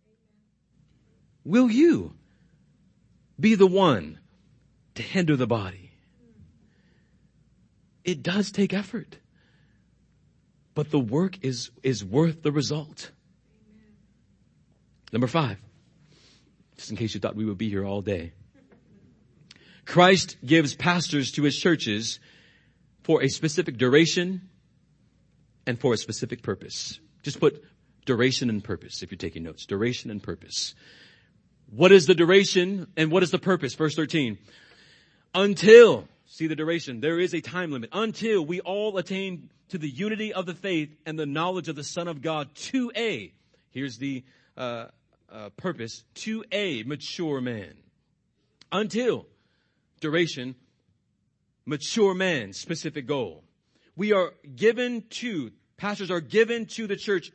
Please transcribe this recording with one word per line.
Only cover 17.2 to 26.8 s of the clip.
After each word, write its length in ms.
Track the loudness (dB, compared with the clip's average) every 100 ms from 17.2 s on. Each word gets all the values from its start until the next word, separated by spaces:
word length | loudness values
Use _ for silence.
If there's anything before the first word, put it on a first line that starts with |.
| -6 -4
we 100 | -6
would 140 | -4
be 100 | -4
here 160 | -4 -4
all 160 | -6
day. 320 | -4 -6 -8 -16 -20 _ _ _ _ _ _ _ _ _ -20 -20 -20 -20
Christ 540 | 0 6 8 6 2 -8 2
gives 300 | 4 4 0
pastors 560 | -2 0 0 -2 -2
to 100 | 0
his 140 | 0 2
churches 640 | 0 0 0 -4 -6 -10 _ -20 _ _ _ _ _ _
for 220 | 0 2
a 40 | 2
specific 500 | -2 -4 -2 -4 0
duration 720 | 4 6 6 2 -2 -6 -12 _ _ _ _ _ _ _ _ _ _ _ -8
and 140 | -2
for 140 | 0
a 40 | 0
specific 460 | -4 -8 -8 -8
purpose. 560 | -8 -8 -8 -12